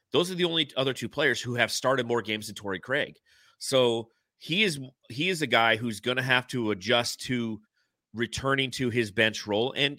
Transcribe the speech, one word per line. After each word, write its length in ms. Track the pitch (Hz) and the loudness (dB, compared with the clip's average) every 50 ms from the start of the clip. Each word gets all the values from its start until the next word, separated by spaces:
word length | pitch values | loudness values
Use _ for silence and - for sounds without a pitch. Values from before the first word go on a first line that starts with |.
| _ _ - | _ _ 0
Those 180 | 147 175 180 | 0 0 0
are 40 | 185 | 0
the 100 | 170 175 | -2 -2
only 260 | 170 165 165 151 135 - | 0 0 -2 -2 -2 -2
other 160 | 127 135 131 123 | -2 -2 -2 -2
two 160 | - 120 110 | -4 -8 -6
players 320 | - 139 156 139 117 - | -2 0 2 2 2 0
who 140 | - 123 120 | -4 -4 0
have 140 | 120 117 107 | 0 0 0
started 380 | - - - 127 135 131 120 | 0 0 0 2 2 2 2
more 140 | 120 120 117 | 0 0 0
games 260 | 107 110 107 110 107 | 0 -2 -4 -4 -6
than 80 | 107 98 | -10 -12
Torrey 240 | - 107 101 92 92 | -10 -8 -6 -8 -6
Craig. 380 | - 120 131 147 - 69 78 _ _ _ _ _ _ _ _ | -4 -4 -2 -2 -2 -4 -8 _ _ _ _ _ _ _ _
So 520 | _ - - 139 131 123 120 117 117 113 - _ _ _ _ _ | _ -4 2 4 4 4 4 2 0 -4 -8 _ _ _ _ _
he 260 | _ - 160 165 202 220 | _ -6 -4 0 2 2
is, 160 | 190 151 139 131 131 - _ _ - | 0 0 -4 -8 -12 -16 _ _ -12
he 200 | 110 131 165 185 | -6 -2 0 0
is 120 | 185 156 | 0 0
a 60 | 151 | 0
guy 300 | 117 120 113 113 113 113 | 2 4 4 6 6 4
who's 240 | 110 120 117 107 - | 2 0 -4 -6 -4
gonna 200 | - 123 127 131 | -2 -2 -2 0
have 240 | 127 131 127 127 127 | 2 2 2 2 2
to 240 | - - 127 113 107 | 0 -4 -2 0 0
adjust 500 | 104 92 90 110 123 120 117 - - - | -2 -2 0 2 2 2 2 0 -6 -8
to 400 | - - 127 120 117 113 110 107 - _ _ _ _ _ _ _ _ _ - | -6 -4 -2 -2 -2 -4 -6 -10 -12 _ _ _ _ _ _ _ _ _ -6
returning 560 | 110 117 110 - - 131 135 135 139 135 127 | -6 -6 -6 -6 -4 -2 0 0 0 0 -2
to 180 | - - 131 120 | -2 -2 -2 0
his 220 | 110 123 113 101 | 0 0 -2 0
bench 360 | 92 117 110 110 107 - - | 2 2 2 2 2 -2 -4
role. 260 | 107 101 107 120 131 - | -2 0 0 0 0 0
And, 200 | - 143 139 143 | -2 -2 -2 -2